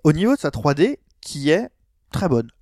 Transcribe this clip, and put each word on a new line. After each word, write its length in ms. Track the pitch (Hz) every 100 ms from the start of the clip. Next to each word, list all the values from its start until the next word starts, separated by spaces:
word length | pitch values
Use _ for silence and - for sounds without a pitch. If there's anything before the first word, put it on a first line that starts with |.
au 100 | 156
niveau 220 | 156 220
de 60 | 285
sa 100 | 147
trois 240 | 113 147
D 240 | 143 220 285 _ _
qui 300 | - 143 139
est 180 | 175 254 _ _ _ _
très 180 | - 185
bonne. 220 | 120 117 _